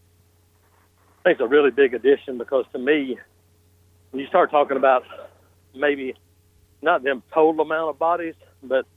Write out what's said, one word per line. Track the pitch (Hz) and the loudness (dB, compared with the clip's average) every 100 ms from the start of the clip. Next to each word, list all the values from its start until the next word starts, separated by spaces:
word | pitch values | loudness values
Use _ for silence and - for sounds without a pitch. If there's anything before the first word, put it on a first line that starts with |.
| _ _ _ _ _ _ _ _ _ _ _ _ | _ _ _ _ _ _ _ _ _ _ _ _
I | 180 | 0
think | 143 | 0
it's | |
a | 117 | 2
really | 147 139 | 4 4
big | 120 131 | 2 0
addition | 117 127 135 - 123 | 2 2 2 -2 -10
because, | 113 131 - | -4 -4 -4
to | 127 | -6
me, | 131 151 131 110 - _ _ _ _ _ _ _ _ | -2 -2 -2 -10 -14 _ _ _ _ _ _ _ _
when | 131 | -12
you | 135 | -2
start | - 147 | 0 2
talking | 147 143 135 | 2 0 2
about | 135 127 - - - _ _ _ _ | 2 2 -2 -16 -20 _ _ _ _
maybe | 131 147 139 131 - _ _ _ _ _ _ | -4 -4 -4 -8 -14 _ _ _ _ _ _
not | 151 160 | -2 -2
them | 135 127 - | -2 -6 -4
total | 160 156 156 | 2 2 2
amount | 151 160 160 | -4 -4 -6
of | 147 | -4
bodies, | 165 175 165 - _ _ | -2 -2 -6 -14 _ _
but | 127 131 - | -4 -4 -4